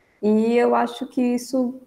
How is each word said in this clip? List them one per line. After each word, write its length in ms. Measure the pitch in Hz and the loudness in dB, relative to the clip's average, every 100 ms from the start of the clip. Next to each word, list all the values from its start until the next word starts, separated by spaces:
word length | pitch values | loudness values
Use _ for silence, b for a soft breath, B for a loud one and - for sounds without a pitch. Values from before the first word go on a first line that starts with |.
| b b | b b
E 320 | 208 214 220 240 | 0 2 2 2
eu 160 | 240 | 2
acho 320 | 240 240 - 254 | 2 -2 -6 -8
que 120 | - | -2
isso 600 | 247 240 247 262 247 254 | 0 0 -2 -2 -2 -6